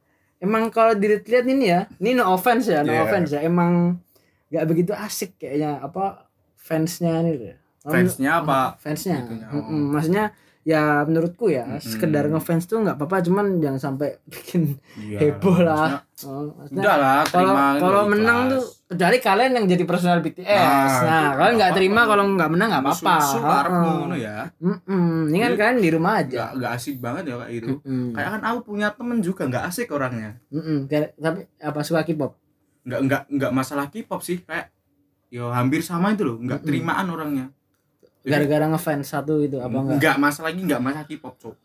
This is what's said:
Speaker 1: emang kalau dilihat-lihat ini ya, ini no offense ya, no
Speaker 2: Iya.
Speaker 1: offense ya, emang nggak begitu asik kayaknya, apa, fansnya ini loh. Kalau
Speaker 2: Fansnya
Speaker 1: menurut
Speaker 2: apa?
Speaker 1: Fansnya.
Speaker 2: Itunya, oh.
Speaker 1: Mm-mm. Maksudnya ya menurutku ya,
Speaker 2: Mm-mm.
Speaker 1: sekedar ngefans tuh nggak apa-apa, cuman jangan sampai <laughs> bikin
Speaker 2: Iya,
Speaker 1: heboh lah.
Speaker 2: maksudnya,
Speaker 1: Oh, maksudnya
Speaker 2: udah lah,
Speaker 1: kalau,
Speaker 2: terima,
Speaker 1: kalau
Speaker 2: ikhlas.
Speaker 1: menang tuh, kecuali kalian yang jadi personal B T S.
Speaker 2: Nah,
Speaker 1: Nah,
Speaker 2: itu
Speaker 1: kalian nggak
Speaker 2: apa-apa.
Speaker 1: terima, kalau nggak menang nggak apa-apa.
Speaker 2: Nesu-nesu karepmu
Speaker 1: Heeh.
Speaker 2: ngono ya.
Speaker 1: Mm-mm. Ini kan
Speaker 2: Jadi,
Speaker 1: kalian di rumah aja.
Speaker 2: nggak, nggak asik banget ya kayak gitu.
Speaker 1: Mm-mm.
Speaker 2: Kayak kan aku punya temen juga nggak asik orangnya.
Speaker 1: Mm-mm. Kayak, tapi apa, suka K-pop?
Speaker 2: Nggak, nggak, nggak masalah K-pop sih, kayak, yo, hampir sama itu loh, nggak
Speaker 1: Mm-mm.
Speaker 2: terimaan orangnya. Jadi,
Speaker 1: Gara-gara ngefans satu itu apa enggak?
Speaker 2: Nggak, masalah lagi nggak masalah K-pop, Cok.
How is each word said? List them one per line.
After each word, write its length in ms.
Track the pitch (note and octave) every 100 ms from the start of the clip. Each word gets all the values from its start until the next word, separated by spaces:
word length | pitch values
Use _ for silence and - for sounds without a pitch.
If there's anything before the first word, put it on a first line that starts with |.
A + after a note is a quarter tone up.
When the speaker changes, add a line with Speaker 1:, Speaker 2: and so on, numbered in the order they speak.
| _ _ _ _
Speaker 1:
emang 240 | F3+ A3 A3+
kalau 240 | A3+ A3+
dilihat-lihat 520 | G#3+ G#3 G#3 G#3 B3
ini 200 | B3 C4+ A#3
ya, 140 | F3 G3+ -
ini 120 | G3
no 120 | B3+ F#3+
offense 340 | F#3 B3 A#3 A3
ya, 140 | E3
no 80 | D3
Speaker 2:
Iya. 160 | A#3+
Speaker 1:
offense 240 | A3 G3+ D#3+
ya, 100 | C#3+
emang 580 | D#3+ F3 E3+ F3 F3 F3 - _ _ _ _
nggak 160 | D#3
begitu 280 | D#3+ E3 F3+
asik 440 | G#3 G#3+ - G3 _
kayaknya, 400 | C#3 C#3+ D3+ C#3+
apa, 460 | C#3 F3+ G3 - _ _ _ _
fansnya 640 | - D#3+ D#3+ - E3+ E3
ini 120 | E3+
loh. 220 | D3+ A2 - _ _
Kalau 160 | -
Speaker 2:
Fansnya 380 | B2 A#2+ - C3
Speaker 1:
menurut 100 | E3+ D#3
Speaker 2:
apa? 140 | C3+ B2 -
Speaker 1:
Fansnya. 400 | D3+ D3+ G3 D3+
Speaker 2:
Itunya, 260 | A#2+ A2+ A2
oh. 80 | C#3+
Speaker 1:
Mm-mm. 240 | D3 D3+ C#3+
Maksudnya 340 | D3 D#3+ G3 G#3+ - _ _
ya 220 | - D#3 D3+ D3
menurutku 460 | D3 E3 F3 - A3+
ya, 160 | C#3 A#2
Speaker 2:
Mm-mm. 140 | -
Speaker 1:
sekedar 420 | - - E3 D3+ D3
ngefans 380 | D#3+ - E3
tuh 120 | E3+ A3+
nggak 180 | G3+ C3+
apa-apa, 240 | D3 F#3+
cuman 340 | E3+ F#3+ G3+ F#3
jangan 220 | D3 C3+
sampai 380 | C#3+ C3+ C#3+ -
<laughs> 60 | _
bikin 500 | - - F3+ D3+ C#3 - -
Speaker 2:
Iya, 220 | G#2+ G#2
Speaker 1:
heboh 400 | D3+ - G3 F#3
lah. 260 | E3+ D#3 D#3
Speaker 2:
maksudnya, 200 | C#3 - - C#3
Speaker 1:
Oh, 160 | C3+ D3+
maksudnya 320 | D#3 C#3+ C3+
Speaker 2:
udah 140 | G#3 D#3+
lah, 200 | C3+ C#3
Speaker 1:
kalau, 100 | D#3 F3+ F#3
Speaker 2:
terima, 180 | F#3+ C#3 C#3
Speaker 1:
kalau 220 | F3+ G3+
Speaker 2:
ikhlas. 80 | G#3
Speaker 1:
menang 280 | G#3 A3 A#3+ B3+
tuh, 120 | C4 B3 - -
kecuali 280 | F3 F3+ B3
kalian 340 | A#3 G3 C4
yang 120 | B3 G3+
jadi 180 | F3
personal 340 | F3 F3 F3 F3
B 80 | D#3
T 100 | -
S. 80 | F3+
Speaker 2:
Nah, 80 | G3+
Speaker 1:
Nah, 80 | F3
Speaker 2:
itu 720 | C#3 C3+ B2+ - D#3+ D3 C3+
Speaker 1:
kalian 160 | F3+
nggak 80 | A#3
Speaker 2:
apa-apa. 160 | F#3+ F3
Speaker 1:
terima, 220 | F#3+ G#3+
kalau 200 | A#3 G3+ G3+
nggak 240 | G3 D#3
menang 180 | E3+ A3
nggak 160 | D#3+
apa-apa. 300 | C#3 E3+ G3
Speaker 2:
Nesu-nesu 240 | E3+ C#3+ C3+
karepmu 380 | D3 D3 E3 F3
Speaker 1:
Heeh. 180 | E3+ D#3
Speaker 2:
ngono 200 | E3 F3
ya. 180 | A2 G#2 C3 -
Speaker 1:
Mm-mm. 460 | E3+ G3+ - F#3+ F3 E3
Ini 120 | D#3+ E3
kan 100 | A#3+
Speaker 2:
Jadi, 100 | A#3
Speaker 1:
kalian 200 | G#3+ B3
di 120 | F3
rumah 220 | D#3+ E3+
aja. 220 | G#3+ C#3 B2+
Speaker 2:
nggak, 120 | G#2+
nggak 180 | C3 A#2+
asik 220 | A#2+ C#3+ C3+
banget 240 | A#2+ C#3
ya 100 | E3+ A#2+
kayak 140 | A2+
gitu. 140 | A#2 A2+ C#3
Speaker 1:
Mm-mm. 260 | C#3 C3 B2
Speaker 2:
Kayak 200 | A2+ D3
kan 120 | G#3+
aku 140 | G#3+ A#3+ -
punya 220 | G#3 G#3
temen 280 | G3+ A#3+ A#3+
juga 220 | E3+ F#3+ D3+
nggak 180 | B2
asik 240 | E3+ F3+ A#3+
orangnya. 420 | C#3+ B2+ A#2+ G#2+ A2 _
Speaker 1:
Mm-mm. 280 | C#3+ D#3+ D3
Kayak, 220 | C3+ D3 D3+
tapi 260 | - D#3 E3 - _
apa, 240 | D3 D3
suka 220 | D3 E3+
K-pop? 300 | D#3 D#3 C3 - _ _ _ _
Speaker 2:
Nggak, 180 | B2 B2
nggak, 220 | C3+ C3 -
nggak 220 | C#3 C3
masalah 320 | B2+ C3 C#3+ C#3+
K-pop 340 | A3 - F3+
sih, 220 | - F3
kayak, 260 | - D#3+ - _ _ _ _ _ _
yo, 200 | A#2+ A#2+
hampir 320 | B2 C3 D3+
sama 320 | E3+ F3 F#3+
itu 120 | G#3+
loh, 120 | D#3+ A2+
nggak 220 | A#2+ C3+
Speaker 1:
Mm-mm. 100 | D#3
Speaker 2:
terimaan 400 | C#3 E3 - F#3+
orangnya. 380 | D#3+ D3+ C#3 C3 - _ _ _ _ _ _
Jadi, 160 | -
Speaker 1:
Gara-gara 320 | D3 C#3+ D3+ D#3
ngefans 400 | D#3+ E3+ C#3+ C#3
satu 300 | C#3+ C#3 D#3
itu 180 | D3 C3+
apa 140 | B2
enggak? 240 | A#2 C#3 D3
Speaker 2:
Nggak, 200 | D#3 C3+
masalah 280 | C#3+ D3 D#3+
lagi 120 | F3
nggak 220 | F#3 C3
masalah 220 | B2 D3+ D3
K-pop, 280 | D3+ C3 -
Cok. 160 | A2+ G#2+